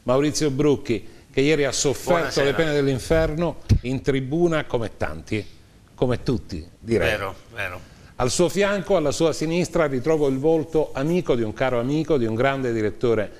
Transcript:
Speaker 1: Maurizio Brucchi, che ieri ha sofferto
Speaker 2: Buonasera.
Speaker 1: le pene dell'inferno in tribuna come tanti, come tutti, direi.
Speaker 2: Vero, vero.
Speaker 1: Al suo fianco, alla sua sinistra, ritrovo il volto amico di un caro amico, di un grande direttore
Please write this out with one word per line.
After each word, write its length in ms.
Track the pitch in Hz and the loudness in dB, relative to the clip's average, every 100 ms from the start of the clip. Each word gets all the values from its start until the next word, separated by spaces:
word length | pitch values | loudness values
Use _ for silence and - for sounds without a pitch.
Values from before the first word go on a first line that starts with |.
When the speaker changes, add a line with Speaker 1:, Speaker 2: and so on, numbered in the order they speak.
Speaker 1:
Maurizio 460 | - 131 147 - 151 | 0 2 2 0 0
Brucchi, 580 | 131 147 131 - 110 - - - | 2 2 2 0 -4 -6 -18 -8
che 100 | - | 0
ieri 220 | 139 151 | 2 2
ha 80 | 139 | 0
sofferto 420 | - 147 123 - | 0 0 0 2
Speaker 2:
Buonasera. 320 | 170 143 156 139 | 0 2 0 0
Speaker 1:
le 60 | 143 | 2
pene 180 | 160 | 0
dell'inferno 840 | 147 139 131 - 160 160 151 170 - - - | 2 2 0 2 2 2 0 -4 -4 2 2
in 200 | 120 131 | 2 -4
tribuna 640 | - 135 131 156 175 160 - | 0 -2 0 0 2 0 -2
come 320 | 123 107 - | -2 -4 -4
tanti, 480 | 113 80 80 110 98 - - - - | -6 -6 -6 -6 -6 -14 -20 -20 -14
come 300 | - 131 117 | -2 0 0
tutti, 440 | - 90 - 82 82 - | -2 -4 -4 -10 -12 -12
direi. 320 | 104 110 101 | -2 0 2
Speaker 2:
Vero, 240 | 107 98 95 - | 0 -4 -10 -14
vero. 260 | 113 95 90 - - - - | -10 -8 -10 -14 -20 -14 -4
Speaker 1:
Al 160 | 123 | -2
suo 180 | - 175 | 2 0
fianco, 460 | 190 202 202 - 190 | 2 0 0 0 0
alla 160 | 147 | 0
sua 200 | 120 160 | 2 0
sinistra, 540 | 139 156 170 180 - 151 | 0 -2 0 0 0 0
ritrovo 420 | 131 135 160 147 | 0 0 2 2
il 120 | 135 | 2
volto 500 | 151 165 147 160 147 | 2 2 2 0 -2
amico 420 | - 143 180 170 131 | -2 0 0 2 0
di 80 | |
un 100 | 110 | 0
caro 260 | 107 131 123 | 0 0 0
amico, 380 | 120 151 151 151 | 0 0 0 0
di 80 | 113 | 2
un 80 | |
grande 400 | 110 135 139 127 | 2 0 0 -2
direttore 580 | 113 107 - 123 110 98 - | 0 -2 0 0 2 0 -8